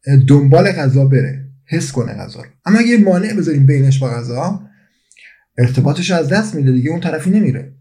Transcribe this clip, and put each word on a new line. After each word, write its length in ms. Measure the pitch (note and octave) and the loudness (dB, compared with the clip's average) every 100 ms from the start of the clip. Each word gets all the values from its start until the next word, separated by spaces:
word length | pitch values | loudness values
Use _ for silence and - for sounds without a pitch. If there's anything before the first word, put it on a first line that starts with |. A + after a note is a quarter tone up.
| C3+ | 4
اه، 100 | C#3 | 2
دنبال 540 | C3+ C#3+ C#3 D#3+ G3 | 6 4 6 4 2
غذا 340 | E3 C3+ C3+ C3+ | 0 0 2 2
بره، 420 | C3+ - - - - _ | 0 -2 -8 -14 -20 _
حس 260 | E3 E3+ | -6 -4
کنه 220 | B2+ A2+ | -8 -8
غذا 280 | G2+ G2 - | -10 -16 -18
رو. 80 | - _ F3 | -20 _ 0
اما 140 | A3 | 0
اگه 180 | A#3+ A#3 | 2 2
مانع 360 | G3 F3+ G#3+ | 2 2 -2
بذاریم 320 | G#3+ E3 C#3+ C3+ | -4 -2 2 2
بینش 340 | C#3 C3+ C3+ | 4 2 0
با 100 | C3 | -2
غذا، 520 | A#2 A#2+ B2 F3 G#3 - _ _ _ _ _ - _ _ - | -6 -8 -6 -6 -8 -12 _ _ _ _ _ -20 _ _ -2
ارتباطش 540 | A#2+ C3+ C#3 C#3+ F3+ | 0 0 -2 -2 -2
از 180 | F3 C#3+ | -2 0
دست 260 | G3 G#3+ D#3+ | -2 -2 -2
می‌ده 160 | C3+ | 0
دیگه، 180 | B2+ C3 | 0 -2
اون 100 | E3+ | -4
طرفی 300 | F3 D#3 F3+ | -6 -4 -2
نمیره. 440 | G#3+ E3 - - _ | 0 0 -4 -12 _